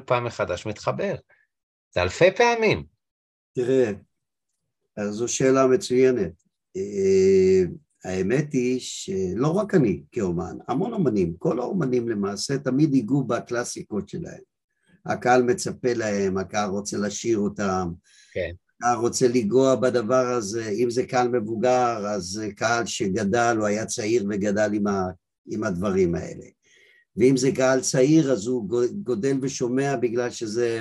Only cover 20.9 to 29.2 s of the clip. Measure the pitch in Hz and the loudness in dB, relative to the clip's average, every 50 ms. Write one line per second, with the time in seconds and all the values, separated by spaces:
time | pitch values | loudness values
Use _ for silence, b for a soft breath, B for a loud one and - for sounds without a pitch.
20.9 | 117 127 - - 131 123 123 120 120 123 107 107 117 110 110 123 127 127 123 120 | 0 -2 -2 0 0 0 0 2 0 -2 -2 -4 -4 -2 0 2 2 2 2 0
21.9 | 117 107 101 104 104 101 87 87 95 107 110 104 101 - 117 113 120 117 113 101 | 0 -2 -4 -4 -4 -4 -6 -6 -8 -8 -8 -8 -6 -4 -2 0 0 0 -2 -4
22.9 | - - 117 98 92 113 104 98 104 120 117 117 117 110 107 104 104 107 110 - | -4 -4 -4 -2 -2 -2 0 0 2 2 4 2 2 2 0 0 0 -2 -4 -4
23.9 | - 120 110 107 117 117 101 98 104 101 98 104 98 104 107 104 104 104 101 101 | -6 -4 -2 0 0 0 0 0 -2 -2 -2 0 0 2 0 0 0 0 0 0
24.9 | 101 98 92 92 90 - _ _ _ _ _ - 110 107 110 110 92 87 95 107 | 0 0 -2 -4 -6 -10 _ _ _ _ _ -10 -8 -6 -4 -4 -4 -2 -2 0
25.9 | 92 95 92 85 85 78 - - - - - - - b b b b b b b | 2 2 2 2 2 -2 -6 -8 -12 -14 -16 -20 -20 b b b b b b b
26.9 | b b b b _ - 117 131 135 127 127 135 98 - 131 127 131 131 127 - | b b b b _ 2 4 4 4 4 2 2 2 2 2 2 2 2 0 0
27.9 | - 135 127 143 156 160 143 135 131 104 95 120 127 123 104 90 117 120 123 117 | 2 4 4 6 6 4 4 4 0 -2 -2 -2 -4 -4 -4 -2 -2 0 0 0
28.9 | 107 101 101 120 123 104 | -2 -4 -4 -4 -4 -2